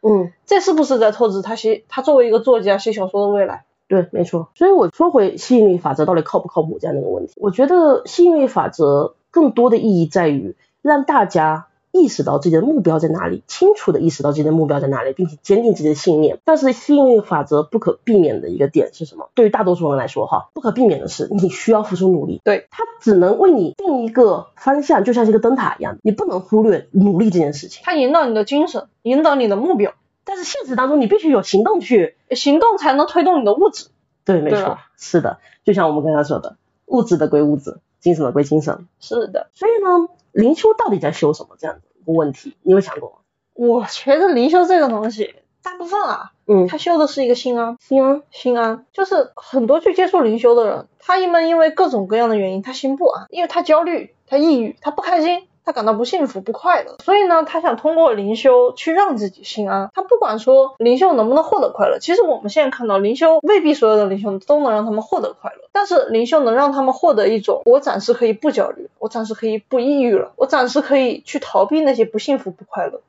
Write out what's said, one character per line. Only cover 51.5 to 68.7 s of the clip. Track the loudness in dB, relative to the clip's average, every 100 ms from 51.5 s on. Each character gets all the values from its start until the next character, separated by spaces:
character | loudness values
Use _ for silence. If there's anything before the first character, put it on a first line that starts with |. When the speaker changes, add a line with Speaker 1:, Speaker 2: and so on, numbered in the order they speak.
| 2
Speaker 2:
为 | 2
各 | 2 0
种 | 0 -2
各 | -2
样 | 0
的 | 0
原 | -2
因， | -6
他 | -10
心 | -8 -6 0
不 | -2
安， | -2 -10
因 | -8
为 | -4
他 | -4
焦 | 0 0
虑， | 0 -6 -8 _ _
他 | 0
抑 | 2 2
郁， | -2 -8
他 | -8
不 | -8
开 | -2 0
心， | 0 -4 _ _
他 | -8
感 | -4
到 | -2
不 | -2
幸 | -2 -2 -4
福、 | -6
不 | -10
快 | -6 -2 -2
乐。 | -2 -12
所 | 0 2
以 | 4
呢， | 2
他 | 0 -4
想 | -4 -2
通 | -2 2
过 | 2
灵 | 2 -4 0
修 | 4 4 4
去 | 0 -4
让 | 0 0 -2
自 | -6
己 | _
心 | -16 -8 -4
安。 | -4 -6
他 | -8
不 | 0 0
管 | 0 -2
说 | 4 4 4 0
灵 | 0 4
修 | 2
能 | 2 2
不 |
能 | 0
获 | 0 0
得 | -2
快 | 0 -2
乐， | -2
其 | 0
实 | 0
我 | 2 0
们 | -2
现 | -2
在 | -2
看 | -2 -4
到 | -2
灵 | -2 0
修， | 2 2
未 | 4 2
必 | 2
所 | 2 2
有 | 2
的 | 0
灵 | -4
修 | -6 -8
都 | _ 0
能 | 0
让 | -2
他 | -4
们 | -6
获 | -4 -6
得 | -6
快 | -10 -16
乐， | -16 -8
但 | -6 0
是 | 0 0
灵 | -2 0
修 | 0
能 | 2
让 | 2 0
他 | 0
们 | -2
获 | 0 0
得 | 2 0
一 | 0
种， | -2 -2
我 | 2 2
暂 | 2 -6
时 | -4
可 | 0 0
以 |
不 | 0 -2
焦 | -2 -4